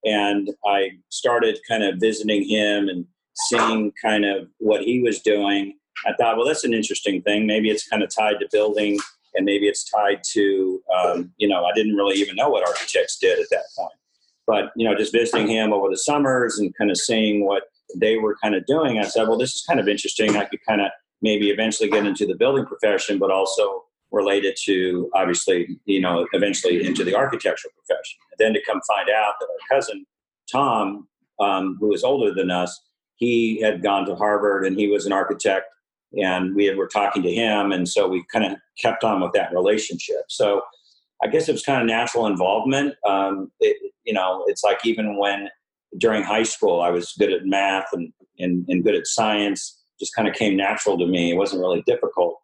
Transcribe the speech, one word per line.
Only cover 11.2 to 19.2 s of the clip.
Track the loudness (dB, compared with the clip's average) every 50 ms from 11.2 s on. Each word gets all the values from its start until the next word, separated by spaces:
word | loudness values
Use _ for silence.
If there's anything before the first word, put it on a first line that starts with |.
| -4 -8 _
you | _ 0
know, | 0 2 2 2
I | 2 2
didn't | 2 2 2 2
really | 2 2 2 2
even | 0 0 -2 -2
know | -2 0 2
what | 2 2 0
architects | 0 -2 -4 -6 -2 0 0 0 0 -2 0
did | 2 2 2 2
at | 0 0
that | 0 -2 -2 -6 -8 -8
point. | -8 -8 -10 _ _ _ _ _ _ _ _ _ _
But, | 0 0 0 0 -4 -4
you | -2 0 0
know, | 0
just | 0 -2 0 2
visiting | 2 2 2 0 0 0 0
him | 0 0 2 2 0
over | 2 2 0
the | 0 0
summers | 0 0 0 2 2 2 2 2 0 0 0 -2
and | -4 -4 -2
kind | -2 0 0
of | 0
seeing | 0 -2 0 0 2 2 2 2 2 2
what | 2 0 0 -2 -6 _ _ _ _ -4
they | 0 2 2 2
were | 2 0 -2 -2 -2 -2
kind | 0 0
of | -2 0
doing, | 0 0 2 2 0 0 0
I | -2
said, | 0 0 0